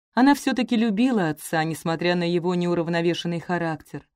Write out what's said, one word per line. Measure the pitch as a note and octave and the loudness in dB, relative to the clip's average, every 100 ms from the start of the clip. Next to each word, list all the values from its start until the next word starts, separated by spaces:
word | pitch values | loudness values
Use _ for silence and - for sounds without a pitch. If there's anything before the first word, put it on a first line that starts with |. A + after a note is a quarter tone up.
| _ | _
Она | - C4+ | 4 4
все-таки | C#4+ - B3+ A#3 | 4 2 -2 0
любила | A#3+ A#3 G3 B3+ A#3 E3 | 0 2 2 2 2 0
отца, | D3+ - E3 | -2 -4 -2
несмотря | D#3 D#3 F3 E3 F3 F3+ | -2 -4 -4 -2 0 0
на | E3+ | 0
его | F3 E3 F3+ | 0 0 0
неуравновешенный | F3 E3+ E3 E3+ E3+ E3 E3+ E3+ | 0 0 0 0 0 0 -4 -6
характер. | - F3 E3 D#3 - C#3+ - | -4 -4 -4 -6 -10 -18 -18